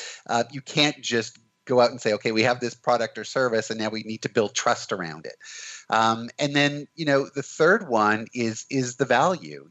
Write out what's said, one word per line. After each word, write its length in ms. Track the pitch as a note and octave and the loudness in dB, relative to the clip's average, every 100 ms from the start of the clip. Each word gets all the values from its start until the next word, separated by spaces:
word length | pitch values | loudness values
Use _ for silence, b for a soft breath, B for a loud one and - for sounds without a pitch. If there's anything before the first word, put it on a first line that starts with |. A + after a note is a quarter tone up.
| B B - | B B -2
Uh, 180 | A#2 A#2 | 0 0
you 100 | D3 | -6
can't 400 | - D3+ D3 C#3+ | -6 2 2 0
just 380 | B2 A#2 A2 - _ _ - | -2 -2 -2 -10 _ _ 0
go 140 | B2+ | 4
out 100 | A#2+ | 4
and 100 | B2 | 2
say, 120 | A2+ | -2
"Okay, 200 | G#2 A#2 | 0 0
we 100 | A2 | 2
have 180 | A#2 B2 | 2 2
this 140 | A#2+ | -2
product 440 | - - A#2+ A2 - | -4 0 0 0 -6
or 60 | |
service, 460 | G#2 C3+ B2+ A2+ G#2+ | -6 -2 2 0 -2
and 80 | A2+ | -4
now 100 | G#2+ | -4
we 140 | A2 | -4
need 200 | G#2+ A2 | -8 -8
to 60 | - | -2
build 260 | - G#2 | 0 0
trust 380 | - - A2+ - | 0 -2 -2 -2
around 340 | G#2 E2 D#2 D2 | -6 -6 -10 -14
it." 100 | - B B B B B | -18 B B B B B
Um, 400 | A2+ A2+ A2+ A#2 - | 2 2 2 -4 -4
and 160 | C#3+ | -2
then, 320 | C#3+ C#3+ D3 C#3+ | 2 0 0 -10
you 100 | - | -6
know, 240 | D3+ C#3 C3+ | 0 2 0
the 80 | - | -6
third 460 | C3+ - D#3+ G#3+ F3+ | -10 2 4 4 2
one 400 | A2+ G#2+ G#2+ A2+ | 2 4 2 -2
is, 320 | B2 A2+ A2+ - | -4 -2 -4 -4
is 260 | C3+ B2 B2 | -2 -2 -2
the 80 | |
value. 640 | B2+ A#2+ D#3+ F3+ D#2+ D2 D2 | 2 4 4 0 -6 -16 -18